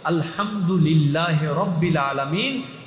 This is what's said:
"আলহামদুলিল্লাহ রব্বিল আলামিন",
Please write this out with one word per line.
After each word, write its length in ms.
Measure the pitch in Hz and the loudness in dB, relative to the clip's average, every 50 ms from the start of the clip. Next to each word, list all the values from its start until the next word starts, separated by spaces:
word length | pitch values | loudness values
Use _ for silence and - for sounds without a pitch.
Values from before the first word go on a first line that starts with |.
| - | -2
"আলহামদুলিল্লাহ 1400 | 147 170 165 147 - - - 202 214 214 208 180 170 190 180 156 156 160 156 147 143 143 156 170 175 160 151 151 | 0 0 0 -2 -4 -4 -6 -4 -4 -2 -2 0 0 2 2 4 4 4 4 4 4 2 0 0 0 0 0 0
রব্বিল 540 | 156 143 156 196 196 175 156 160 175 156 151 | 0 -2 -2 0 0 0 0 0 2 2 2
আলামিন", 680 | 139 139 139 135 139 139 156 196 226 269 269 254 - - - - - | 0 0 -2 -2 -2 -2 -2 -2 -2 -2 -4 -6 -8 -10 -14 -18 -18